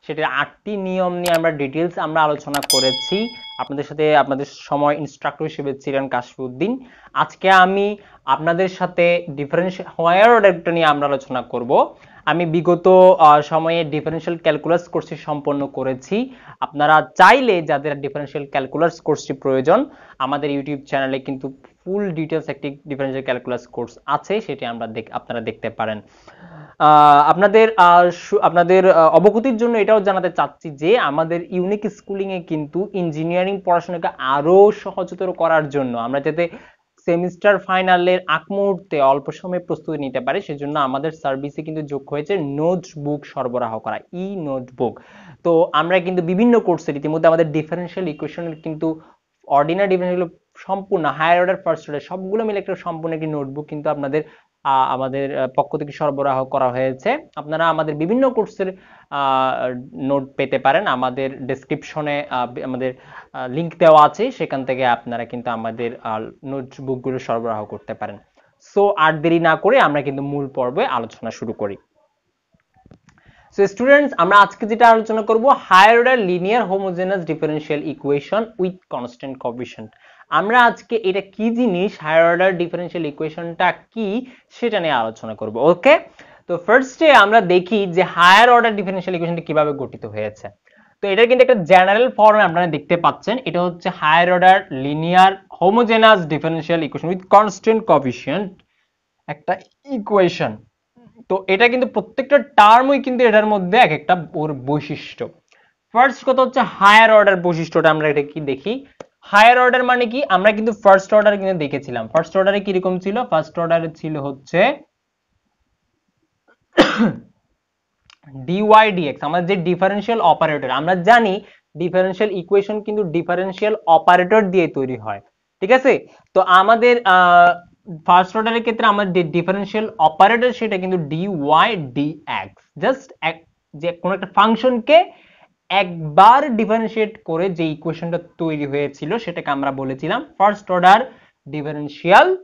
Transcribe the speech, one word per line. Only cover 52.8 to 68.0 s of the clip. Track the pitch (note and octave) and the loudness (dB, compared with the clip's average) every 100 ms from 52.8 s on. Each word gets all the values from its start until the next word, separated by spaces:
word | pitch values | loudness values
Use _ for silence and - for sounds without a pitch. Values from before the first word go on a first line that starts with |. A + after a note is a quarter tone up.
| - E3 E3 | -10 -10 -8
একটি | D#3+ D#3 | -6 -6
নোটবুক | D3+ C3+ C#3 D3 | -6 -8 -10 -12
কিন্তু | D3+ D3+ | -8 -6
আপনাদের, | D3 C#3 C3+ - _ _ _ | -4 -4 -6 -6 _ _ _
আহ, | C#3+ C3+ C3 | -2 0 0
আমাদের, | B2+ C3 C3+ C#3 C#3 | -2 -4 -6 -6 -4
আহ, | C3 - | -4 -2
পক্ষ | C#3+ D3+ | -4 -4
থেকে | D3 | -8
সরবরাহ | - D3+ C#3 C#3 C3 | -4 -4 -2 -2 -2
করা | C3 C#3 B2+ | -4 -2 -2
হয়েছে। | B2 C3 C3 G#3 C#4+ - - | -2 -4 -4 -4 -4 -6 -16
আপনারা | D3 D#3 E3+ | -10 -2 -2
আমাদের | D#3+ D#3 | -2 -4
বিভিন্ন | D3 D#3+ A#3+ C4+ | -4 -4 0 0
কোর্সের, | B3+ F#3+ - F#3+ F#3 _ - _ | -2 -6 -6 -8 -8 _ -20 _
আহ, | C#3+ C#3 C3 C3 B2+ B2+ B2+ C3 | -4 -2 0 0 -2 -6 -8 -14
নোট | E3 C3+ C#3 C3 - | -10 -4 -4 -4 -6
পেতে | C3+ C3 | -4 -2
পারেন, | C3 D3+ G3 | 0 0 -2
আমাদের | B2+ B2+ B2+ C3+ C3+ C3 | -4 -4 -4 -8 -8 -10
ডেসক্রিপশনে, | C3 - D3 - - D3 C#3+ D3 | -10 -8 -10 -8 -10 -6 -6 -6
আহ, | B2+ B2 B2 | -6 -6 -8
আমাদের, | C#3 B2+ B2+ B2+ - - - | -10 -8 -8 -10 -20 -20 -20
আহ, | C#3 B2+ | -14 -10
লিংক | C3 E3+ E3 | -8 -8 2
দেওয়া | E3+ D#3 | 6 8
আছে, | D3 D3 A#3+ | 6 2 -6
সেখান | - D#3+ C3+ | -6 -8 -6
থেকে | B2+ C3 C3 | -6 -2 0
আপনারা | A#2 - A#2 | -2 -4 -10
কিন্তু | A#2 B2 A#2 | -10 -10 -8
আমাদের, | A2+ A2+ A2+ A#2 B2 | -8 -8 -8 -10 -10
আহ, | A#2 A2 A2 - C3+ | -10 -10 -10 -16 -12
নোটবুকগুলো | C#3 C3+ - C3 B2+ C3 B2+ | -12 -12 -14 -10 -8 -6 -10
সরবরাহ | - A#2 A#2 G#2+ | -6 -6 -6 -8
করতে | G#2 G#2+ - | -10 -14 -14
পারেন। | A2+ | -12